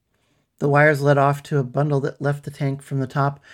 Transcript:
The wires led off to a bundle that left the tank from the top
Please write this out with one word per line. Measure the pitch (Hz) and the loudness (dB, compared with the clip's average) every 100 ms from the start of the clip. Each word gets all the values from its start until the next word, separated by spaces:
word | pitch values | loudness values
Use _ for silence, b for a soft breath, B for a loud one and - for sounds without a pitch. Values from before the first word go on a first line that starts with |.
| _ _ _ _ _ - | _ _ _ _ _ -6
The | 143 | 0
wires | 143 151 143 | 4 4 4
led | 143 139 | 2 4
off | 139 143 | 2 0
to | - 147 | -4 -4
a | |
bundle | 123 139 151 139 | -2 -2 -2 -2
that | 127 - | -4 -6
left | 143 143 | -6 -6
the | - | -8
tank | 143 139 139 | -6 -6 -6
from | - 139 | -6 -6
the | 127 | -4
top | 143 139 143 B | -2 -2 -4 B